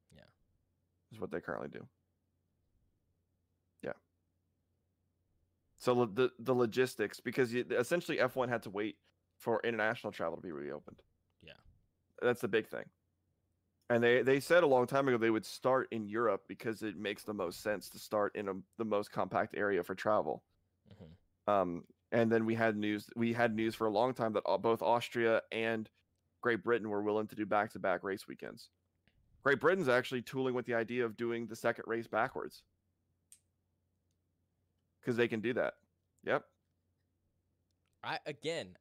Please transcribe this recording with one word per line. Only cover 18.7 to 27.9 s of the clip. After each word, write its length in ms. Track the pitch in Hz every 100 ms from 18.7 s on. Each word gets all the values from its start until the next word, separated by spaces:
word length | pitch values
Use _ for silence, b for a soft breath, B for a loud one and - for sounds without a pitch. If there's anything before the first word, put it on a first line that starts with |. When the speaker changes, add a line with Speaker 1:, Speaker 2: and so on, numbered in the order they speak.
| -
Speaker 2:
the 80 | 113
most 260 | 101 107
compact 440 | - 98 98 104 -
area 260 | 104 95
for 140 | 85 95
travel. 480 | 107 107 73 60 _ _ _ _ _
Speaker 1:
Mm-hmm. 580 | - 80 82 _ _ -
Speaker 2:
Um, 320 | 104 90 87 - _ _
and 180 | 117 117
then 140 | 113 113
we 80 |
had 220 | 113 113 104
news, 340 | 104 104 107 -
we 160 | 117
had 240 | 117 120 110
news 200 | 113 110
for 120 | 110
a 40 |
long 220 | 101 123
time 200 | 131 113
that, 100 | 101 -
uh, 120 | 95
both 240 | 110 113
Austria 600 | 80 120 117 123 117 113 -
and 360 | 110 113 113 107 _ _ _ _ _
Great 220 | 123 113
Britain 260 | 113 120 107
were 120 | 104
willing 260 | 104 107 107
to 80 | -
do 100 | 104
back-to-back 580 | 104 104 104 95